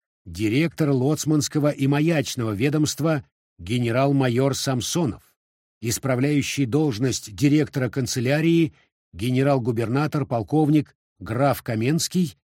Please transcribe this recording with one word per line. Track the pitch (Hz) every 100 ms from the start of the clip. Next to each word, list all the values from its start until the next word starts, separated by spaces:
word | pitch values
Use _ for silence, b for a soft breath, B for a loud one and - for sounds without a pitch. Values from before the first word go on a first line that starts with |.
| _ _
директор | - 85 107 123 165 - 147
лоцманского | 135 131 151 147 151 - 151 147
и | 139 139
маячного | 143 156 160 - - 113
ведомства, | 101 143 151 147 - 160 147 - _ _ -
генерал-майор | 85 123 117 120 139 139 131 117 135
Самсонов, | 131 135 123 101 175 147 - _ _ _ _ _ _
исправляющий | 117 107 127 123 143 147 - -
должность | 127 147 156 104 131 - - 95
директора | 143 151 143 135 123
канцелярии, | 139 120 131 120 151 160 170 160 b b _ _
генерал-губернатор, | 87 120 127 139 139 120 117 110 135 151 151
полковник, | 131 117 104 151 147 151 - _ _ _
граф | 90 113 139 120
Каменский | - 110 120 160 - 180 175 -